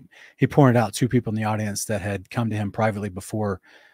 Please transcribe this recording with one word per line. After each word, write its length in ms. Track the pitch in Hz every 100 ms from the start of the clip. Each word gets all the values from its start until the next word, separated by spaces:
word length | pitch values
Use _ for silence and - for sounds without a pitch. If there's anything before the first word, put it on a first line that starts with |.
| - - - -
he 100 | 135
pointed 300 | - 131 120
out 160 | 104
two 140 | - 120
people 240 | 123 113
in 40 | 107
the 100 | 107
audience 400 | 107 107 101 -
that 160 | 104
had 280 | 101 98 95
come 200 | 127 113
to 60 | 107
him 160 | 101
privately 380 | - 110 101 104
before, 520 | 92 - 110 104 92 _ - _